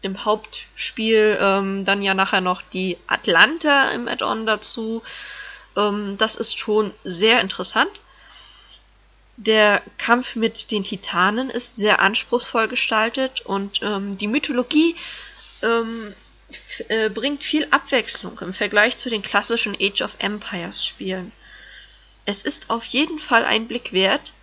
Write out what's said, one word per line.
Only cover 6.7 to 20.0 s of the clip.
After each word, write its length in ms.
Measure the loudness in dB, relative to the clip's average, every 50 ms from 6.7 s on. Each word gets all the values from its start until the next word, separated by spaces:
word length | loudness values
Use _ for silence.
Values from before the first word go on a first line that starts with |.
| 2 2 2 0 -4 -10 _
sehr 360 | 0 2 4 6 6 4 4
interessant. 640 | 2 0 -2 2 2 2 4 4 0 0 -2 -14 _ _ -20 -20 -20 -20 -20 -20 -20 -20 -20 -20 -20 -20 -20 -20 _ _ _ _ _ _ _ _ _ _ _ -6
Der 440 | 0 2 4 6 6 6 4 2 0 -4 _ _
Kampf 380 | 2 2 4 4 2 -4 -2
mit 340 | 0 -2 0 2 2 0 2
den 120 | 2 -4 -4
Titanen 680 | -4 -6 -8 -8 -4 0 2 2 2 2 0 -4 -4
ist 280 | -2 -2 -2 -2 -2 -2
sehr 240 | 2 2 4 4
anspruchsvoll 680 | 4 2 2 0 -4 -2 2 2 2 2 2 0 -2 0
gestaltet 760 | -2 -2 -2 0 0 0 0 0 0 -2 -4 -4 -4 -8
und, 400 | -6 -4 -4 -4 -4 -4 -6 -4
ähm, 360 | -4 -2 -4 -2 -4 -6 -6 -6
die 100 | -4 -2
Mythologie, 680 | -2 -2 -2 -2 -2 -2 -2 2 2 2 2 2 0 -4 -12 -14 -14 -14 -16 -18 -20 -20 -20 -20 -14 -6
ähm, 520 | -2 0 0 0 -2 -4 -8 -10 -12 -14 -16 -20 _ _ _ _ _ _
f-, 320 | -18 -18 -14 -14 -12 -12 -6 -4
äh, 200 | -2 0 0 0
bringt 340 | -2 -2 -4 -4 -4 -4 -4
viel 240 | -2 -2 -2 0 2
Abwechslung 680 | 0 0 0 2 -2 0 2 2 -2 -2 -2 -10 -12 -10
im 120 | -10 -10 -6
Vergleich 440 | -4 -4 0 4 4 4 4 2 -2
zu 120 | -4 -4
den 120 | -4 -6
klassischen 540 | -6 -2 -2 0 2 2 0 0 -2 -4 -4 0
Age 220 | -2 0 0 0